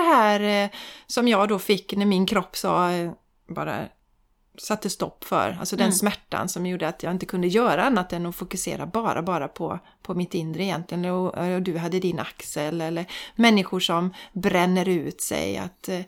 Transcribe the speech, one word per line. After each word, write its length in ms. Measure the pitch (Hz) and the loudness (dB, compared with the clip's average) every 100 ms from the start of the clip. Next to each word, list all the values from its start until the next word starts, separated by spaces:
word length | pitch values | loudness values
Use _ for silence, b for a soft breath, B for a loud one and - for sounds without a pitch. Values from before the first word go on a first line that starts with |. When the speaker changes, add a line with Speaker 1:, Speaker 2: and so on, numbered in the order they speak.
Speaker 1:
här, 640 | 349 285 214 208 208 202 | 6 6 6 4 2 2
eh, 60 | 202 B B B B | 0 B B B B
som 200 | - 240 | 2 4
jag 220 | 208 208 | 6 4
då 100 | 202 | 2
fick 340 | - 196 - 202 | 2 0 0 0
när 100 | 202 | 4
min 200 | 185 185 | 4 4
kropp 300 | 208 175 - | 2 -2 -4
sa, 360 | 190 170 180 | 0 2 2
eh, 200 | 175 170 - _ _ - | 0 -4 -8 _ _ -12
bara 300 | 165 156 117 - - _ _ _ _ _ - | -8 -6 -6 -8 -12 _ _ _ _ _ -12
satte 300 | - 208 202 | -6 -4 -4
stopp 340 | - 160 - | -6 -8 -8
för. 340 | - 170 101 175 | -2 0 0 -2
Alltså 160 | 214 208 | -4 0
den 100 | 226 | 2
Speaker 2:
Mm. 60 | |
Speaker 1:
smärtan 560 | 190 208 - _ - 180 | 2 0 -2 _ -6 -4
som 160 | - 180 | -4 -4
gjorde 220 | 180 160 | -2 -4
att 160 | 170 | -4
jag 80 | - | -4
inte 120 | 180 180 | -4 -4
kunde 220 | 185 180 | -2 2
göra 360 | 208 240 156 | 4 4 4
annat 300 | 226 220 175 | 4 2 0
än 120 | 175 175 | -4 -4
att 100 | 170 | -6
fokusera 500 | 180 185 - 143 147 | -8 -6 -6 -6 -4
bara, 360 | 226 220 139 | -2 0 0
bara 240 | 175 170 143 | 0 -2 -4
på, 320 | - 160 175 b b | -6 -6 -6 b b
på 100 | - | -8
mitt 200 | 175 175 | -4 -4
inre 300 | - 160 156 | -4 -4 -4
egentligen. 420 | 196 160 170 175 180 | -4 -4 -4 -4 -2
Och, 300 | 185 185 - | -2 -2 -2
och 240 | 175 180 | -2 -2
du 160 | 185 160 | -2 -2
hade 220 | 170 185 | -2 -2
din 200 | 185 165 | 0 -2
axel 640 | - - - - 147 170 | -6 -10 -10 -6 -4 -4
eller 240 | 160 165 180 B B B | -4 -4 -6 B B B
människor 440 | 233 214 180 185 | 6 6 4 0
som 340 | - 170 180 - B | 0 0 0 -4 B
bränner 560 | 185 196 185 185 185 180 | -4 2 4 4 4 2
ut 320 | 175 139 - | 0 -2 -6
sig. 360 | - 73 87 - | -4 -2 -2 -4
Att, 320 | 180 - - | -8 -10 -8
eh, 100 | 180 | -8